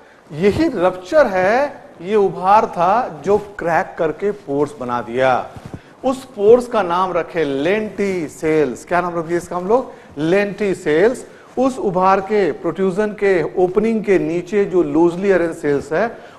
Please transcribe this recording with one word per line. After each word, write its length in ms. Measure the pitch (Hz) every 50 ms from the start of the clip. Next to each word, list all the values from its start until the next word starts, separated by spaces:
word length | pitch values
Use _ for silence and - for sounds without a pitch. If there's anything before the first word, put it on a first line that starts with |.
| - - - - - -
यही 360 | 165 147 185 208 190 - 320 330
rupture 580 | 254 185 170 185 180 180 - - 311 311 277
है, 640 | 220 190 185 185 196 220 262 294 277 - - - - - -
ये 140 | 165 185 214
उभार 500 | 214 196 185 160 175 180 190 202 220 226
था 560 | - - 180 170 180 202 240 254 180 160 147 139
जो 140 | 180 202 208
क्रैक 560 | 202 - - - 160 170 160 165 185 - - -
करके 320 | 170 156 151 - 202 208
पोर्स 440 | 202 - - 139 139 143 147 143 - -
बना 220 | 127 123 120 120
दिया। 480 | 110 110 117 127 131 131 127 107 90 - - - - - - - - - - - -
उस 200 | 262 262 - -
पोर्स 420 | - - 208 202 208 233 247 240
का 160 | 240 240 220
नाम 300 | 190 175 170 180 190 185
रखे 520 | 170 170 156 - - 170 156 143 139 135 143
lenticels। 1200 | 170 202 220 214 214 214 - 202 196 190 180 156 131 - - - 156 156 156 147 131 113 - - -
क्या 120 | 180 170
नाम 180 | 175 170 170 170
रख 60 | 160
दिया 140 | 160 175 170
इसका 180 | 170 - 175
हम 120 | 180 180 190
लोग? 240 | 226 269 254 - - - - - - 139
lenticels। 1000 | 156 160 185 202 202 202 180 - 214 196 180 - - 156 151 160 190 240 254 - - - - - - - - -
उस 200 | 254 269 254 254
उभार 420 | - 208 170 185 185 190 190 202
के, 320 | - - 214 208 190 156
प्रोट्रूजन 560 | 131 - - 170 156 190 190 190 175 196 214 214
के, 540 | 202 208 202 196 190 170 147 - - 190 180
ओपनिंग 400 | 180 180 214 208 226 226 220 185
के 140 | 214 185 165
नीचे 460 | 151 151 165 175 170 - 220 202 202
जो 180 | 170 170 180
लूजली 480 | 165 147 143 160 170 175 165 180 196 202
अरेंज 260 | 190 175 170 165 160
सेल्स 360 | 160 - 147 143 139 - -
है, 260 | 156 170 214 233 233 - - - -